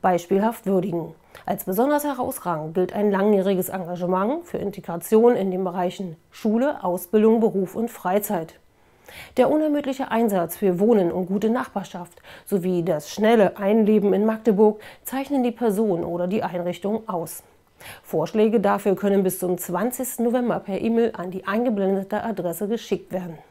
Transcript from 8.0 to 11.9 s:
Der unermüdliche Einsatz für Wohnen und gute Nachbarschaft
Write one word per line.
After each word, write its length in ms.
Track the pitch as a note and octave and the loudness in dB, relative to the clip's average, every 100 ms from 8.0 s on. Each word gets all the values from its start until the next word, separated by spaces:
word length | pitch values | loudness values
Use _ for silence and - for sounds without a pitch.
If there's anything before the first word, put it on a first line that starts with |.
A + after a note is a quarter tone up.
| F#3 G3 G#3+ G3 D#3+ - _ _ _ _ - - - - | -2 -2 0 -4 -6 -14 _ _ _ _ -20 -20 -10 2
Der 140 | A#3+ | 4
unermüdliche 600 | D#4 D#4 D4 C4+ C4+ B3+ | 4 2 0 -2 -6 -2
Einsatz 460 | A3+ A#3 G3 - - | 0 2 2 -2 0
für 220 | G3+ F3 | 0 2
Wohnen 320 | G#3 A3+ E3+ | 4 4 4
und 160 | E3+ F3+ | 0 -2
gute 240 | G3 A3 | -2 0
Nachbarschaft 720 | A#3+ C4 G3+ F3+ | -2 -2 -8 -10